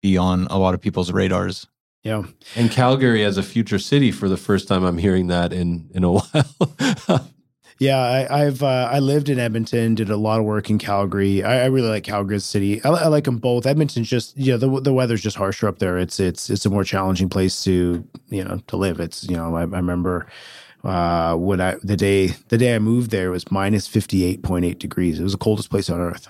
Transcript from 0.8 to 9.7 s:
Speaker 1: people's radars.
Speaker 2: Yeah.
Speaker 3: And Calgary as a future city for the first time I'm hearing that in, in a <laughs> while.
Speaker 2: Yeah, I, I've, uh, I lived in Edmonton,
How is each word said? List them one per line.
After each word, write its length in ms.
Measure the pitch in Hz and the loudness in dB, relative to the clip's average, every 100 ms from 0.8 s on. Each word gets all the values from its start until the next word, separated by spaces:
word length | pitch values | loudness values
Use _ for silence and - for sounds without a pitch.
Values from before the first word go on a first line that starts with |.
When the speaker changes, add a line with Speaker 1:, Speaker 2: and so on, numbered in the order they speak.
Speaker 1:
people's 300 | 104 92 87 | -2 -2 -2
radars. 560 | 92 95 92 92 95 - _ _ _ | 0 0 0 -2 -6 -14 _ _ _
Speaker 2:
Yeah. 220 | 110 110 90 _ - - | -6 -6 -6 _ -14 0
Speaker 3:
And 160 | 117 | 0
Calgary 520 | 117 123 135 131 113 | 4 2 4 4 4
as 140 | 104 98 | 2 0
a 60 | |
future 340 | 95 117 107 98 | -2 -2 0 -2
city 340 | - 143 131 | 2 2 2
for 160 | 92 98 | 2 -2
the 100 | 92 | -2
first 300 | - 98 - | 2 0 2
time 160 | 95 | 0
I'm 140 | 92 87 | 2 2
hearing 300 | 98 92 90 | 2 2 2
that 260 | 87 87 | 0 0
in, 380 | 90 87 85 80 | -2 -2 -4 -6
in 100 | 92 | -2
a 80 | 90 | 2
<laughs> 80 | 95 | 2
while. 1080 | - 156 143 - - - 269 208 - - - _ _ _ _ _ | 2 0 0 0 -4 0 -2 -2 0 0 0 _ _ _ _ _
Speaker 2:
Yeah, 180 | 135 135 | 0 2
I, 460 | 123 131 127 143 147 | 2 0 0 0 0
I've, 160 | 131 | 0
uh, 280 | 139 127 127 | 0 0 0
I 80 | 139 | 0
lived 280 | 135 147 143 | 2 2 0
in 120 | 131 | 0
Edmonton, 560 | 117 113 110 | 0 -2 -2